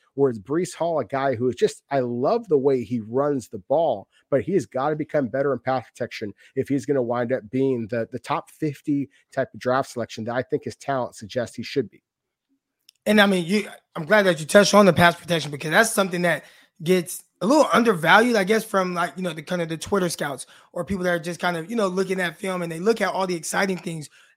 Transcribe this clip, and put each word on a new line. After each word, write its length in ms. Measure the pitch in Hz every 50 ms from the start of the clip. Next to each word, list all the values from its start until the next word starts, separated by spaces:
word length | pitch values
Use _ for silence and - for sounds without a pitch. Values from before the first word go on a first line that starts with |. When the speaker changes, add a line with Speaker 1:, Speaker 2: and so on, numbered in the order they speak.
| _ _ -
Speaker 1:
Whereas 260 | 135 139 135 120 107
Breece 360 | 95 - 143 170 180 - -
Hall, 260 | - 165 170 165 151
a 60 | 123
guy 300 | 95 135 135 135 139 135
who 120 | 107 123 127
is 60 | 117
just, 300 | - 214 202 - - _ -
I 100 | 143 139
love 480 | 127 120 120 120 127 156 214 233 233 185
the 100 | 160 139
way 260 | 127 143 135 131 117
he 160 | 92 123 120
runs 480 | 107 107 113 131 143 147 147 135 110 -
the 100 | - 104
ball, 500 | 92 - 135 156 170 151 120 101 95 _ _ _ _ -
but 140 | - 135 107
he 100 | - 190
has 140 | 185 123
gotta 280 | - - 127 131 151 156
become 340 | 151 151 - - 151 135 113
better 260 | 101 135 139 143 135
in 40 | 127
pass 280 | - 135 131 131 117 -
protection 460 | _ - 123 110 - - 113 101 - _ _ - -
if 140 | 135 123 -
he's 160 | 139 143 113
gonna 180 | - 143 135 123
wind 300 | 113 120 120 123 117 131
up 160 | 120 104 101
being 380 | - 131 135 135 131 120 113 98
the, 180 | 120 117 113 - -
the 60 | 123
top 320 | - - 143 165 - _
fifty 560 | - - 156 151 139 - - - 147 143 135 - _ _ _ _
type 240 | - 139 131 - -
of 60 | 110
draft 280 | - 123 127 131 127 -
selection 360 | - 120 113 - - - 110
that 100 | 113 117
I 80 | 127 123
think 220 | - - 135 -
his 100 | 120 107
talent 400 | - - - 139 131 120 - -
suggests 400 | - 113 101 - 127 117 107 -
he 80 | - 113
should 260 | - - 139 120 95
be. 140 | _ - _ _ _ _ _ _ _ _ _ _ _ _ _ _ _ _ _ _ _ _ -
Speaker 2:
And 160 | 208 214 214
I 60 | 202
mean, 180 | 202 196 185 170
you, 220 | 160 196 214 196 - - - _ _ -
I'm 100 | 175 160
glad 200 | 147 208 214 202
that 160 | 190 175 151
you 60 | 156
touched 280 | 143 - 202 202 - -
on 100 | 202 208
the 80 | 185 160
pass 220 | 170 175 170 170
protection, 380 | - - - 175 160 139 147 147
because 180 | 139 151 156
that's 220 | 156 196 226 214 -
something 300 | 214 196 185 175 175 175
that 200 | 175 160 143 - - - _ _ _ _ - 160
gets 400 | 160 185 180 170 - - - - _ _ -
a 60 | -
little 220 | 202 277 311 254 - -
undervalued, 600 | 208 233 233 208 165 147 160 180 208 226 247 233
I 80 | 214 190
guess, 220 | 180 220 220 214
from, 300 | - - 196 185 180 180
like, 180 | 170 175 170 -
you 60 | 185 185
know, 100 | 175 160
the 100 | 160 151
kind 200 | - 185 175 170
of 60 | 160
the 80 | 165
Twitter 320 | 156 - - 208 196 180 170
scouts 380 | - - 170 147 135 127 - _ - - _ _ -
or 120 | 175 175
people 200 | - 196 185 180
that 60 | 180
are 100 | 175 170
just 180 | 156 175 170 160
kind 180 | - 180 175
of, 140 | 165 160 175
you 60 | 233
know, 100 | 233 208
looking 340 | 190 180 190 190 185 190 185
at 160 | 180 170 165
film 260 | - - 190 185 180 175
and 100 | 170 165
they 80 | 160
look 200 | 180 214 233 220
at 120 | 202 185 151
all 160 | 180 190 185
the 80 | 180
exciting 400 | 165 156 - - 180 196 190 185
things, 340 | 175 - 175 165 160 147 - _ _ _ _ _